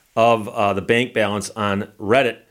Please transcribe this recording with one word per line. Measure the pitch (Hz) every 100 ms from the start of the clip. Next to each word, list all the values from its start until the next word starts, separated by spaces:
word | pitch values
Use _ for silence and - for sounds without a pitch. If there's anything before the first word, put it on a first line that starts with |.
| _ 113
of, | 117 113 107
uh, | 117 101
the | 98
bank | 92 117 123
balance | 117 104 104 98
on | 113 101 98 104 -
Reddit, | 101 127 123 113 _